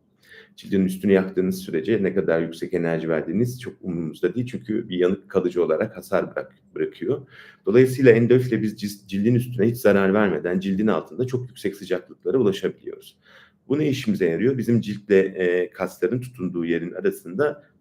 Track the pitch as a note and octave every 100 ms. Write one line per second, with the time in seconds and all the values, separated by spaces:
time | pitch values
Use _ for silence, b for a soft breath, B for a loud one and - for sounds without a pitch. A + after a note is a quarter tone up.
0 | _ _ B B B - - G2 F#2 -
1 | G#2 F#2+ F#2+ F#2 F#2 F#2 - E2 D#2+ A2
2 | F#2+ F#2 D#2+ E2 E2 - - F2+ E2 D#2+
3 | D#2+ D#2+ - F#2+ B2 B2+ F#2+ - F#2+ E2+
4 | D#2+ - F2+ B2 A#2+ G#2+ - G#2+ - F2+
5 | F2+ G2 - F#2+ F2+ F2 D#2+ D#2 A2 F2+
6 | - F#2 - - - _ _ - D#2 -
7 | F#2 C3 - B B B - A#2 C3 B2+
8 | C3 A2+ A#2 B2+ B2 A2 G#2+ - G2+ -
9 | - G2 A2 B2 A#2+ - A2+ A#2 G#2 G2
10 | F#2+ G#2 G2+ D2+ F2 F#2 G2 F#2+ G#2+ E2
11 | - - B2+ B2 B2 - G2 - F#2 F2+
12 | - - F2+ C3 G#2 - F2+ - - -
13 | - _ b b b _ - D3 D3+ B2
14 | A2 F#2+ F2 E2 A#2+ C3 G#2+ A#2 G2+ G2
15 | - F#2+ F#2+ F#2 F2+ F2+ F2+ - F2+ -
16 | F2+ B2+ B2+ - F2+ F2 E2+ E2+ E2+ -
17 | G2 - E2+ F#2+ D3 - B B